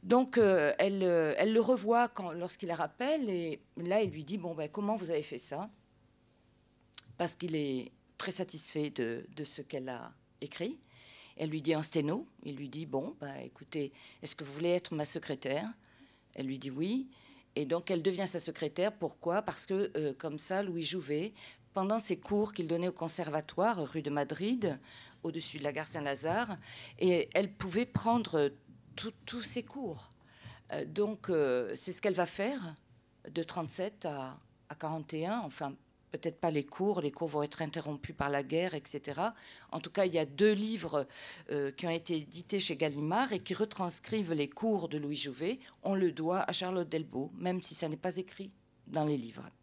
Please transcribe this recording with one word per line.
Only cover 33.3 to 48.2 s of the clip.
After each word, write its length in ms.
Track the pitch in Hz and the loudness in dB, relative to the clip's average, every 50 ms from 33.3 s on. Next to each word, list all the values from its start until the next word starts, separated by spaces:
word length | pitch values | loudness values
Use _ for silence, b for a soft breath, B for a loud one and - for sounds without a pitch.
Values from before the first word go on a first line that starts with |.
| 147 170 | -4 -4
trente-sept 640 | 165 160 - 180 160 156 - - 185 208 208 - - | -4 -2 -2 -4 -4 -2 -2 -2 -4 -4 -6 -6 -6
à, 340 | 170 147 139 131 131 131 - - _ _ _ _ _ | -6 -4 -4 -6 -8 -10 -14 -20 _ _ _ _ _
à 60 | - | -12
quarante 360 | - - 156 160 160 151 156 | -6 -4 -2 -2 -2 -4 -4
et 140 | - 156 160 | -4 -2 0
un, 140 | 180 214 240 | 0 0 -2
enfin, 340 | 208 151 - - 156 139 139 - _ _ _ _ _ _ | -2 -6 -6 -4 -6 -6 -6 -8 _ _ _ _ _ _
peut-être 300 | - 151 - 170 160 - | -10 -4 -2 -4 -2 2
pas 100 | - 170 | 0 2
les 160 | 156 147 139 | 2 2 -2
cours, 340 | - - - 185 208 208 214 | -2 -2 0 2 2 2 2
les 120 | 151 147 | 0 -2
cours 160 | 139 - 170 160 | -2 -2 -4 0
vont 160 | 147 151 147 | 2 0 0
être 180 | 147 - - | 0 -2 -4
interrompus 540 | 165 147 151 170 - 147 147 139 - - 156 | -4 -4 -2 -4 -4 -4 -6 -6 -6 -10 -4
par 140 | - 143 143 | -2 0 2
la 120 | 143 143 | 2 2
guerre, 320 | 139 131 156 165 175 185 160 | 0 2 2 2 2 2 -2
et 80 | 147 135 | -4 -8
cetera. 480 | - - 147 - - 143 151 180 226 233 B B B B B B B | -6 -8 -8 -6 -6 -2 0 0 -2 -2 B B B B B B B
En 80 | - - | -8 -8
tout 120 | - 160 | -8 -4
cas, 160 | - - 196 | 2 2 2
il 60 | 185 | 4
y 60 | 160 165 | 4 2
a 80 | 160 | 2
deux 240 | 139 139 139 202 214 | 2 2 6 6 6
livres, 560 | 214 196 214 220 226 208 160 165 143 147 170 B B B B B B B 160 - | 6 6 2 0 -2 -4 -4 0 0 0 0 B B B B B B B -8 -2
euh, 180 | - 147 143 135 | -2 0 0 -2
qui 160 | 135 - - | -2 -4 -2
ont 40 | 170 | -2
été 260 | 165 170 165 - 175 | -2 -2 -2 -2 -2
édités 420 | 156 151 - - 165 175 - 202 196 | -2 -2 -6 -12 -14 -6 -2 0 0
chez 180 | 185 - 165 | 0 0 0
Gallimard 560 | - 160 151 143 143 147 156 175 220 269 262 | 2 0 0 2 0 0 2 2 2 2 2
et 60 | 220 180 | 0 -4
qui 160 | - - 190 | -2 -4 0
retranscrivent 800 | 180 214 214 - - 190 175 165 - - - - 220 202 165 | 0 0 -2 0 -2 -2 -2 -2 -6 -6 -2 0 0 2 2
les 180 | 165 151 143 139 | 2 0 0 0
cours 380 | - - 214 226 214 196 170 165 | -2 0 2 2 2 2 2 0
de 100 | 151 156 | -2 -2
Louis 160 | 143 143 147 | -2 -2 -2
Jouvet. 460 | 143 - 147 127 127 156 180 254 262 B B B B - | -2 -2 -4 -2 -2 -2 -2 -2 -4 B B B B -2
On 100 | - 196 | 0 2
le 160 | 190 185 175 | 4 4 4
doit 320 | 147 139 160 160 180 190 | 2 2 0 2 2 2
à 100 | - - | 2 2
Charlotte 360 | 175 - 180 180 185 185 175 147 | 0 0 0 0 0 0 0 0
Delbo, 420 | - 160 156 - - 127 135 - - | 0 -2 -2 -2 -4 -4 -4 -4 -6
même 260 | - 175 180 180 185 | -2 -2 0 0 0
si 140 | 175 - 160 | -2 -4 -4
ça 120 | - - 156 | -2 -2 -2
n'est 80 | 156 | -4
pas 200 | 156 - 185 180 | -2 -4 -4 -2
écrit 340 | 185 | -2